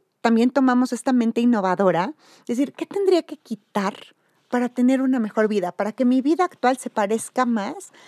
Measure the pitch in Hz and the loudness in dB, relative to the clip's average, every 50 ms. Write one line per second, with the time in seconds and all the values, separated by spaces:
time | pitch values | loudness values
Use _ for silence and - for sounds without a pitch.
0 | _ _ _ _ - 226 226 220 233 254 240 285 262 254 247 247 254 254 254 226 | _ _ _ _ 0 2 2 4 2 2 2 2 2 2 2 2 0 0 -2 -4
1 | - 277 254 247 233 226 220 233 233 240 240 214 185 185 180 185 202 185 170 165 | -2 0 0 0 0 0 0 0 2 2 2 2 2 0 2 2 2 2 2 2
2 | 180 240 302 _ _ - - - _ - 240 226 285 - - - 320 - - 403 | 0 -4 -6 _ _ -20 -20 -16 _ -6 -4 -2 -2 -4 -4 -8 -12 -8 -4 -2
3 | 403 370 370 330 311 - 302 - _ - 226 - _ _ - 208 196 196 - - | 0 2 2 2 0 -2 -10 -18 _ -12 -12 -12 _ _ -6 -4 -4 -4 -4 -8
4 | - - _ _ _ _ _ _ _ _ - 247 247 240 - - 247 247 262 254 | -12 -20 _ _ _ _ _ _ _ _ -4 -2 -2 -2 -2 0 2 2 2 2
5 | 262 262 262 254 220 208 - - 214 208 214 208 175 180 - - 202 208 208 - | 2 0 0 0 -2 -2 -2 0 0 0 0 -2 -2 -4 -4 -4 -6 -4 -4 -2
6 | 262 247 254 262 240 277 339 330 370 349 - - - 247 269 - - 240 - - | 0 2 2 2 2 0 0 0 0 -2 -4 -2 -2 -2 -2 -2 -4 -8 -6 -4
7 | 208 196 220 226 - - - - 254 240 233 220 196 226 302 403 - - _ - | -2 -2 -2 -4 -6 -6 -4 -2 -2 0 -2 -2 -4 -6 -8 -12 -16 -20 _ -20
8 | - | -20